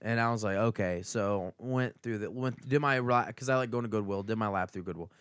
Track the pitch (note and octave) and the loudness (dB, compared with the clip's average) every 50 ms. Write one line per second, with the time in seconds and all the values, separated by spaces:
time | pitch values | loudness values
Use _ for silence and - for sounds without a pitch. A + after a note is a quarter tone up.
0 | - G#2+ A#2 A#2 A#2 A#2 A#2 A2 G#2+ G2+ G2 G2 A2+ A#2 A2 - G2 F2+ F2+ F2 | -2 0 2 2 2 2 0 0 0 0 2 2 2 2 2 0 0 0 0 -2
1 | F2+ - - A#2 G2+ G2+ G2+ G2 F2+ F#2 - - A2+ B2+ B2+ B2+ B2+ A#2+ - _ | -4 -4 -2 0 0 2 0 0 -2 -6 -8 -8 -6 -2 0 0 0 -2 -4 _
2 | - A#2 A2+ G#2 G#2 E2 G#2 B2+ B2+ C3 A#2+ - - B2+ C#3 D3 D3 C#3 C3+ B2+ | -6 -4 -4 -4 -4 -6 -4 -4 -4 -4 -4 -6 -2 2 2 4 4 4 2 4
3 | B2 B2 A#2+ A#2+ A2+ - A#2 - B2+ C3 C3 C3 B2+ A#2 A#2 A#2+ A#2+ A2+ G#2+ G#2+ | 4 4 4 4 4 0 -4 -6 0 2 2 2 2 0 -2 -2 -2 0 -2 -2
4 | G2+ G2 G2 G2 G2 G#2 A2+ A2 A2 G#2 G2 F#2+ F#2 F#2 - F#2+ F2 F#2+ E2+ E2 | 0 0 -2 -2 -2 -2 -2 0 0 0 0 0 -2 -2 -6 -8 -8 -8 -8 -8
5 | E2+ G2 _ _ | -10 -12 _ _